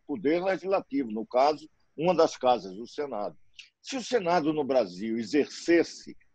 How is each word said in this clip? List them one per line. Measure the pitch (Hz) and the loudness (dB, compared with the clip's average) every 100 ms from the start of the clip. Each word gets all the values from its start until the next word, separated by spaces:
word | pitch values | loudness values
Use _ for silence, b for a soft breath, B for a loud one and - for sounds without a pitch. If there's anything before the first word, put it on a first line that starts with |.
| - | -6
Poder | 135 135 170 | -4 0 0
Legislativo, | 190 185 185 190 - 139 120 | 0 -2 -2 -2 -2 -4 -4
no | 107 | -6
caso, | 107 123 143 151 - _ _ - | -2 2 2 2 -8 _ _ -4
uma | 170 | 0
das | 175 156 - | 4 2 2
casas, | 127 120 95 92 | 2 2 -2 -12
o | 117 | -12
Senado. | - 143 110 98 - - B B _ | -8 -6 -6 -8 -10 -20 B B _
Se | - 269 | -10 -8
o | |
Senado | 208 240 170 175 151 | -2 -2 2 2 2
no | 151 | -2
Brasil | 131 131 98 90 113 113 | 2 2 2 -4 -4 -4
exercesse | 107 143 123 - - 170 - - - - _ | 0 2 2 -4 2 4 4 -4 -18 -20 _